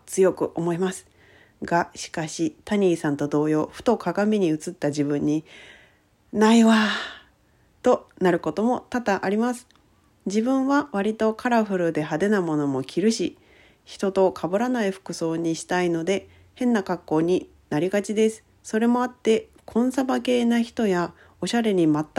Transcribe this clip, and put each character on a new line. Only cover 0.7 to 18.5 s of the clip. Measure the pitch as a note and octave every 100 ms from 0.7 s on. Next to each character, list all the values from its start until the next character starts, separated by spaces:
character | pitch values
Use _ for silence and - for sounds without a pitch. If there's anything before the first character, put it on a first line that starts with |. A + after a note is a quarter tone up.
い | F3
ま | F#3
す。 | - - _ _ - _ -
が、 | - E3+ -
し | - -
か | F3 D#3+
し、 | - E3 -
タ | - G#3
ニ | F#3+
ー | E3
さ | D3+
ん | C#3+
と | D3
同 | D3 D#3
様、 | D#3 -
ふ | -
と | B3+ G#3
鏡 | F3 F3 G#3 G#3+
に | E3+
映 |
っ | D#3 F#3
た | E3+ D3
自 | D3
分 | C#3+ D3 D3
に、 | D#3 - - - - _ _ _ _ _
「な | G3+ G#3+ A#3
い |
わ | A3+ A3
ー」 | G#3 - - - _ _ _ _ _ _
と | - - - -
な | F3+
る | E3
こ | -
と | -
も | A3+ A#3+ -
多 | B3
々 | A#3 G3 F#3+
あ |
り | G#3+
ま | B3
す。 | A#3+ - _ _ _ _ _ F#3+
自 | G#3
分 | A#3+ C4+ C4
は | C#4+ D4
割 | G3+ G#3 A3
と | A3
カ | A3 B3
ラ | A#3 G#3
フ | F#3
ル | E3+
で | D#3+
派 | D#3 D#3 G3+
手 |
な | G#3
も | E3 D3+
の | C#3+
も | C3
着 | C3+ E3
る | G#3+
し、 | A3+ F3 - _ _ _ _ -
人 | - G3
と | F#3+ F#3
被 | F#3 E3 G3
ら | A#3+
な | B3 G3
い |
服 | F#3+ -
装 | E3+ E3 E3
に | E3 E3
し |
た | - F3+
い | F3+
の | E3
で、 | E3 G3 - - _
変 | - B3
な | A3
格 | F#3+ F3 -
好 | D#3
に | E3+ F3+ - _ -
な | D3+
り | F#3
が | G3+
ち | G3+
で | G#3 A3
す。 | A3 _